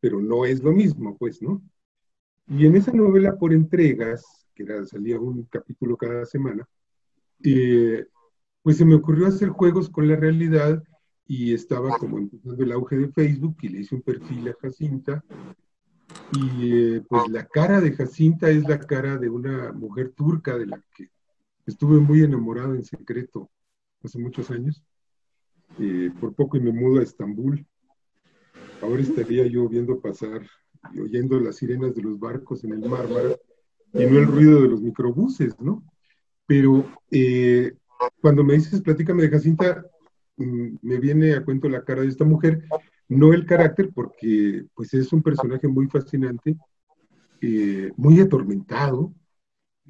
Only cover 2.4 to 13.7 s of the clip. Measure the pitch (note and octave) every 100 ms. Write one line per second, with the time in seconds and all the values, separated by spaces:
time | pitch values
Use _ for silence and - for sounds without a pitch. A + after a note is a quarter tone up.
2.4 | - C#3+ D#3 F#3+ G3 A#3+ G#3 F#3+ F#3+ F#3+
3.4 | E3 D#3+ D#3+ F3 D#3 A2+ A2+ A#2+ - _
4.4 | _ - G2+ G#2+ F#2+ G2+ G#2+ A2+ B2 B2
5.4 | A#2 A#2+ - B2 A#2 A#2+ A#2 A#2+ A#2+ C#3+
6.4 | C3+ G#2+ - _ _ _ _ _ _ _
7.4 | D3+ C3 B2+ A#2+ A#2 A2+ - _ _ _
8.4 | _ _ D#3+ D3+ E3 D3+ D#3 D#3 F#3 F#3+
9.4 | G3 - F3 F3 D#3 - D3+ D3+ D#3 D#3+
10.4 | E3 D#3+ D3 D#3+ - _ _ _ - C3
11.4 | A#2+ A#2 - B2 C3 A#2+ A2+ G#2+ G2+ -
12.4 | B2+ B2+ B2 B2 B2+ C3+ C#3+ D#3+ D3+ C3+
13.4 | D#3+ D#3+ -